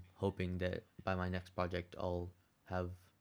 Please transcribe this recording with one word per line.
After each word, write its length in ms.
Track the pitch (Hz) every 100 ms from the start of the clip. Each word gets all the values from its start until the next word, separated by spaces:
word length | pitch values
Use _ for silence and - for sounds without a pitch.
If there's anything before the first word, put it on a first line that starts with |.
| 90
hoping 440 | - 98 - 90 90
that 240 | 90 87 - -
by 120 | - 92
my 120 | 90
next 220 | 92 87
project, 480 | - 90 87 87 -
I'll 300 | 92 87 87 - _ _ -
have 220 | 92 90 92 - _